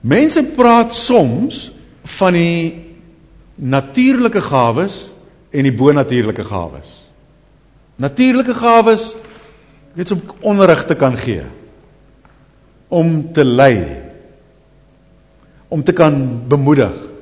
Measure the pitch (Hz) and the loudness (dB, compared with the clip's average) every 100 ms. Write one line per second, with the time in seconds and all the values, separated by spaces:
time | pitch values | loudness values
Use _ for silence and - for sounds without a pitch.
0 | 117 185 311 320 262 - 240 233 233 - | 2 2 2 0 -2 2 4 4 2 -4
1 | - 240 135 123 254 - - - - - | 0 2 2 -2 -4 -6 -18 -20 -20 -20
2 | - - 190 175 170 170 165 165 - - | -18 -2 0 2 0 -2 -6 -10 -20 -20
3 | - _ _ - _ - 127 135 135 - | -20 _ _ -20 _ -12 -4 -4 -2 0
4 | 262 262 233 214 - 135 120 117 196 - | 2 2 0 -2 0 0 2 0 -4 -6
5 | - - _ _ _ 147 135 117 139 147 | -20 -20 _ _ _ -2 -2 2 2 4
6 | 131 123 110 104 95 98 82 69 - - | 0 -2 -2 -6 -8 -8 -8 -14 -20 -20
7 | _ _ _ _ _ _ _ _ _ - | _ _ _ _ _ _ _ _ _ -8
8 | 135 135 254 254 254 233 233 233 226 220 | -6 0 2 2 -2 -2 2 4 4 0
9 | - - - - - _ _ _ _ 165 | -2 -14 -20 -20 -20 _ _ _ _ -10
10 | 175 185 - - 208 202 190 156 - 151 | -6 -6 -8 -6 -2 4 4 4 0 0
11 | 135 117 123 90 67 - - _ _ _ | 0 -2 -6 -8 -10 -20 -20 _ _ _
12 | _ _ _ _ _ _ _ _ _ 180 | _ _ _ _ _ _ _ _ _ 0
13 | 165 160 160 156 131 120 135 107 78 69 | 0 0 -2 0 2 4 4 4 -4 -12
14 | - - _ _ _ _ _ _ _ _ | -18 -20 _ _ _ _ _ _ _ _
15 | _ _ _ _ _ _ _ 165 139 175 | _ _ _ _ _ _ _ -2 -2 2
16 | 156 143 131 117 123 143 135 143 104 - | 2 2 -4 -6 -2 0 2 2 0 -4
17 | - - | -16 -20